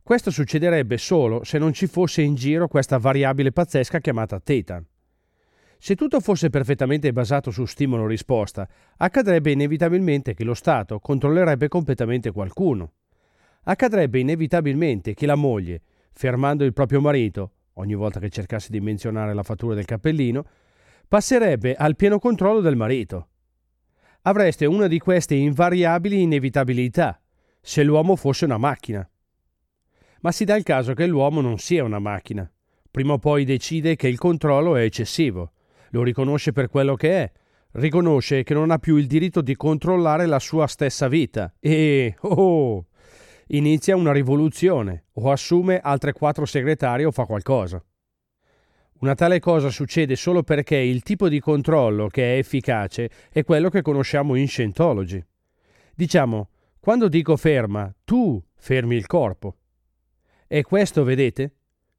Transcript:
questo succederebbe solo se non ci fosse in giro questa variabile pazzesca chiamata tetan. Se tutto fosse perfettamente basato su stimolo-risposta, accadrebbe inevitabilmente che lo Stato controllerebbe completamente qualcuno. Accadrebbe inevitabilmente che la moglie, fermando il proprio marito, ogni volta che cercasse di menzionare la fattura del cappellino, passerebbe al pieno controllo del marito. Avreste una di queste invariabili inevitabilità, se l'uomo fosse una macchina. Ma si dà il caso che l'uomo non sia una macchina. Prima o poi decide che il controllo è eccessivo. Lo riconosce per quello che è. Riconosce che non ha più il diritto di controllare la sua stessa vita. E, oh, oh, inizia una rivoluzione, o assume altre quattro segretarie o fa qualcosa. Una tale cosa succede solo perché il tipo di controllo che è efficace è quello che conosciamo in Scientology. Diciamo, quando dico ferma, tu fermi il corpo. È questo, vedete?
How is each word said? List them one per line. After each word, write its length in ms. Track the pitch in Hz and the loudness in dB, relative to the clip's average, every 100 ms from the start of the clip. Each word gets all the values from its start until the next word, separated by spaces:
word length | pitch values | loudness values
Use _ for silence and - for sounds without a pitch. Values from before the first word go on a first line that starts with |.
questo 300 | - 240 - | 0 0 0
succederebbe 680 | 151 135 156 175 165 113 117 | -2 0 0 2 2 0 -2
solo 460 | - 175 120 117 | 0 2 2 0
se 140 | - 151 | -2 0
non 160 | 156 | 0
ci 120 | - 185 | 0 -2
fosse 340 | 175 180 - | 0 -2 0
in 140 | 147 143 | 0 0
giro 340 | 135 160 170 | 0 0 0
questa 280 | 147 131 131 | 0 0 0
variabile 540 | 127 139 135 135 135 | 2 2 0 0 0
pazzesca 480 | 175 170 143 123 165 | 0 0 0 0 -4
chiamata 400 | 151 117 110 98 | -2 -4 -4 -6
tetan. 460 | - 135 90 90 85 _ _ _ _ _ _ _ _ _ | -2 -2 -2 -10 -14 _ _ _ _ _ _ _ _ _
Se 180 | - 196 | -4 -2
tutto 260 | 302 285 | 0 0
fosse 280 | 208 185 165 | 0 0 0
perfettamente 640 | 139 120 143 131 151 143 | 0 -2 -2 0 0 0
basato 400 | 120 117 143 135 | -2 0 -2 -2
su 140 | 95 120 | -6 -6
stimolo-risposta, 1000 | - 139 120 110 110 - 120 101 - 95 _ _ - | -2 -2 0 -2 -4 -2 -2 -2 -8 -12 _ _ -4
accadrebbe 560 | 180 269 202 170 151 | 0 0 2 2 2
inevitabilmente 840 | 143 143 156 170 180 180 143 127 | 0 0 0 0 2 0 0 -2
che 120 | 101 113 | -6 -4
lo 80 | |
Stato 460 | 120 - 135 98 107 | -4 0 -2 -2 -8
controllerebbe 680 | - 139 143 165 175 135 147 | -4 -2 0 2 2 0 0
completamente 640 | 180 139 131 117 123 110 | -2 -2 -2 -2 -2 -4
qualcuno. 640 | 98 95 - 185 110 82 _ _ _ _ _ _ _ | -6 -8 -2 -2 -2 -6 _ _ _ _ _ _ _
Accadrebbe 540 | - 190 247 208 143 127 | -6 0 0 2 0 0
inevitabilmente 960 | 127 160 160 170 147 139 165 107 98 | 0 -2 0 0 0 0 0 -2 -4
che 120 | 101 147 | -4 0
la 100 | 147 | 0
moglie, 460 | 139 110 87 85 _ _ _ | 0 -2 -4 -10 _ _ _
fermando 500 | - 131 123 139 147 | -6 -4 0 0 0
il 80 | 139 | 0
proprio 300 | 117 123 139 | 0 0 2
marito, 500 | 147 143 110 101 95 _ _ | 2 2 0 -4 -10 _ _
ogni 220 | - 98 101 | -10 -6 -4
volta 260 | 104 95 | -4 -6
che 80 | 98 | -8
cercasse 400 | - 98 110 - | -8 -8 -8 -8
di 80 | 107 | -6
menzionare 540 | 104 104 117 107 107 | -4 -4 -6 -6 -4
la 100 | 104 | -6
fattura 320 | 98 107 117 107 | -6 -6 -6 -4
del 80 | |
cappellino, 600 | 101 113 160 156 127 123 151 _ _ _ _ _ - | -6 -4 -2 0 0 -2 -6 _ _ _ _ _ 0
passerebbe 720 | 208 - 247 214 127 123 131 | 0 4 2 2 0 0 0
al 220 | 151 147 | 0 2
pieno 200 | 202 208 | 2 2
controllo 440 | 240 208 185 220 | 2 2 2 2
del 160 | 170 127 | 2 2
marito. 500 | 110 131 104 92 - _ _ _ _ _ _ _ _ _ | 0 -2 -4 -10 -12 _ _ _ _ _ _ _ _ _
Avreste 440 | 185 202 185 - 147 | 0 4 4 4 2
una 220 | 196 196 | 4 2
di 120 | 160 | 2
queste 360 | - 180 - 143 | 2 2 2 2
invariabili 840 | 143 139 175 180 170 170 196 202 | 2 2 2 4 2 2 0 2
inevitabilità, 1000 | 170 147 131 139 127 123 123 170 147 - _ _ _ _ | 2 2 0 0 0 0 -2 0 -2 -2 _ _ _ _
se 240 | - - | -6 2
l'uomo 320 | 147 151 170 190 | 4 4 4 2
fosse 300 | 139 131 156 | 0 0 0
una 120 | 110 | 0
macchina. 500 | 139 131 - 104 92 _ _ _ _ _ _ _ _ _ _ _ | -2 -4 -6 -8 -8 _ _ _ _ _ _ _ _ _ _ _
Ma 100 | 175 | -4
si 140 | - 202 | -2 2
dà 100 | 208 | 0
il 80 | |
caso 300 | 175 135 123 | 2 0 0
che 120 | 127 175 | 0 0
l'uomo 360 | 151 139 156 | 2 2 0
non 180 | 127 110 | -2 -2
sia 240 | - 170 | -2 0
una 160 | 120 104 | 0 -4
macchina. 500 | 104 98 - 104 90 _ _ _ _ | -6 -8 -8 -10 -10 _ _ _ _
Prima 240 | - 135 | -4 0
o 60 | 139 | 0
poi 260 | 151 147 135 | 2 2 2
decide 500 | 131 - 160 156 160 | -2 -2 -2 0 0
che 120 | 131 | 0
il 100 | 120 | 0
controllo 580 | 180 165 151 139 170 135 | 0 2 2 2 2 2
è 60 | |
eccessivo. 720 | 113 - 107 - 151 90 85 _ _ _ _ | 0 -2 -4 0 0 -2 -10 _ _ _ _
Lo 120 | 120 | -2
riconosce 480 | 123 120 135 147 - | 0 0 0 0 -2
per 180 | 123 123 | -2 -2
quello 260 | 139 135 131 | 0 0 2
che 280 | 156 185 | 0 0
è. 80 | 127 - _ _ _ | -2 -8 _ _ _
Riconosce 720 | - 151 165 175 143 - 139 | -4 0 2 4 2 2 -2
che 100 | 127 | 0
non 180 | 151 160 | 0 2
ha 80 | 160 | 0
più 180 | - 151 | 2 2
il 80 | 139 | 4
diritto 340 | 151 180 175 | 2 0 0
di 140 | 131 135 | -2 0
controllare 720 | 151 156 160 185 165 156 175 | 0 0 0 2 2 2 2
la 140 | 139 | 0
sua 260 | - 160 147 | 0 -2 0
stessa 420 | - 139 - 135 | 0 -4 -2 0
vita. 460 | 156 127 113 87 - | 0 0 -4 -8 -4
E, 560 | 151 156 156 139 120 - | 0 2 4 2 0 -4
oh, 80 | 208 | -2
oh, 560 | 185 190 165 131 101 87 _ _ - - - - | 2 4 4 2 -2 -8 _ _ -20 -20 -20 -6
inizia 460 | 147 147 156 - 190 | 0 2 2 2 2
una 160 | 160 | 4
rivoluzione, 920 | 143 127 143 156 - 180 156 98 85 - | 2 2 2 0 0 0 0 -2 -6 -12
o 180 | - 127 | -4 -2
assume 480 | 139 - 175 185 180 | -2 2 2 2 0
altre 340 | 143 139 - | 0 -2 -2
quattro 320 | - 147 147 147 | -2 -2 -2 -2
segretarie 600 | 143 135 156 131 123 156 | -2 -2 0 -2 0 -2
o 60 | |
fa 140 | 135 117 | -2 -4
qualcosa. 560 | 104 - 131 90 90 - _ _ _ _ _ _ _ _ _ _ - | -4 0 0 -2 -8 -14 _ _ _ _ _ _ _ _ _ _ -6
Una 140 | 135 | -2
tale 260 | 135 170 180 | 2 2 2
cosa 300 | - 165 139 | 2 2 0
succede 460 | - 139 170 147 127 | -4 -4 -2 0 -2
solo 260 | - 180 | 0 0
perché 340 | - 147 139 143 | 0 -2 0 0
il 280 | 127 127 | 0 -2
tipo 260 | - 202 185 | -2 0 0
di 100 | 147 | 0
controllo 680 | 156 151 151 156 117 104 104 | 0 0 2 2 2 0 -2
che 260 | 139 123 | -2 0
è 40 | 131 | 0
efficace 720 | - 135 127 113 98 - 117 - _ | -2 -4 -2 -4 -4 -6 -8 -10 _
è 140 | 156 | -2
quello 260 | - 156 175 | 0 2 2
che 140 | 196 | 0
conosciamo 500 | 151 139 127 143 143 | 0 -2 0 -2 0
in 140 | 127 139 | 0 0
Scientology. 760 | - 110 95 165 110 90 95 - _ _ _ _ _ _ | -2 -4 0 0 0 -4 -8 -12 _ _ _ _ _ _
Diciamo, 560 | - 175 180 127 110 101 _ _ _ | -6 0 2 2 -2 -6 _ _ _
quando 280 | - 240 214 | 0 2 2
dico 300 | 160 160 151 | 2 2 2
ferma, 560 | 160 139 110 104 98 - | 2 2 0 -4 -6 -8
tu 400 | - 240 214 110 - _ | -2 0 0 -2 -6 _
fermi 400 | - 131 120 120 | -2 0 0 -2
il 100 | 98 | 0
corpo. 520 | 175 113 92 101 - _ _ _ _ _ _ _ _ - | 0 0 -4 -12 -16 _ _ _ _ _ _ _ _ -6
È 120 | 151 | -4
questo, 420 | - 196 202 - | 0 2 2 2
vedete? 520 | 127 131 127 - 139 _ _ _ _ | 2 2 0 0 -8 _ _ _ _